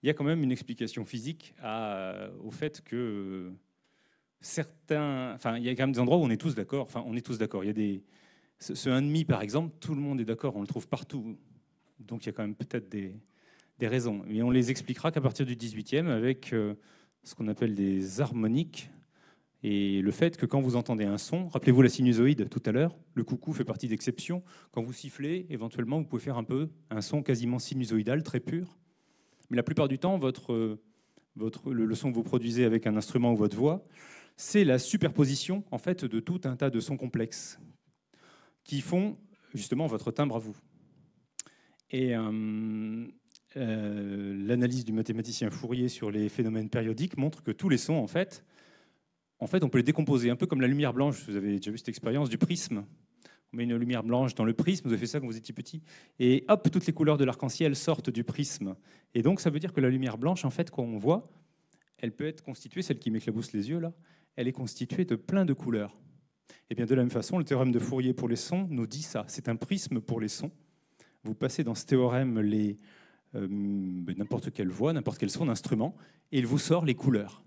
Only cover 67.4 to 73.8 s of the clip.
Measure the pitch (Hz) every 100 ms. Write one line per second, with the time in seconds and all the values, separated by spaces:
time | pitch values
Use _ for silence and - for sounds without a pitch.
67.4 | 147 127 131 117 113 131 127 127 123 117
68.4 | - 180 190 135 110 127 156 113 104 -
69.4 | - 113 - 196 - 120 107 113 107 -
70.4 | - - _ _ _ _ - _ 110 107
71.4 | 131 - 135 110 - 131 123 127 131 113
72.4 | 104 107 104 104 - - - _ _ -
73.4 | 98 101 101 101